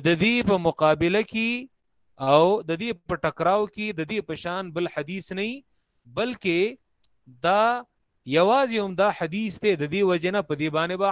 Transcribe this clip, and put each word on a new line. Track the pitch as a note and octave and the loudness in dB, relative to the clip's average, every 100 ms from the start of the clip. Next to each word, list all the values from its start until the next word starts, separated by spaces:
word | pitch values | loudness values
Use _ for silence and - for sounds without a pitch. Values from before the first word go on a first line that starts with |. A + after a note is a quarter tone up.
| D3+ | 2
د | E3+ | 4
دې | G#3+ A#3+ G3+ | 4 2 2
په | F#3 E3 | 2 0
مقابله | - D#3 D3+ E3+ G3+ | 2 2 4 2 0
کې | A3+ A3 A3+ A#3+ C4 _ _ _ _ - | -2 -2 -2 -4 -8 _ _ _ _ -4
او | C3+ D3 F3 G#3+ D#3+ | 4 6 6 2 -2
د | E3 | -4
دې | A#3 F3+ - | -4 -6 -6
په | E3+ | -4
ټکراو | D#3+ - E3 G#3 G#3 | -4 0 0 2 -2
کې | G#3 G#3+ D#3+ | -6 -6 -6
د | D#3 | -6
دې | G#3+ F3+ | -6 -6
په | D3+ | -8
شان | F3 F#3 F3+ D#3+ | -8 -8 -8 -6
بل | E3+ | -6
حدیث | D#3 D3 F#3 - | -6 -8 -8 -10
نه | F#3+ G#3+ | -6 -6
وي، | C#4 - _ _ _ A#2+ C#3 | -8 -16 _ _ _ _ -6
بلکې | A#3+ - F#3 E3+ G#3+ C4 _ _ _ _ C3 B2 E3+ | -4 -4 -2 0 0 -4 _ _ _ _ -20 -4 0
دا | G3+ A3+ B3 A#3+ _ _ _ B2+ | 2 2 0 -8 _ _ _ -2
یوازې | D3+ G3 C4 C4 A3+ | 2 4 4 2 -2
هم | G3 F3+ | -2 0
دا | G3+ - | 0 0
حدیث | E3 G3 A3 - | -4 -4 -6 -2
دی، | G#3 E3 | -2 0
د | D3 | -2
دې | G3 F#3+ | 0 2
وجې | F3 F3+ G3+ | 2 0 -2
نه | |
په | E3 C#3+ | -4 -4
دې | D#3 D3+ | -2 -2
باندې | E3+ F#3 | -2 -2
به | G3 | -2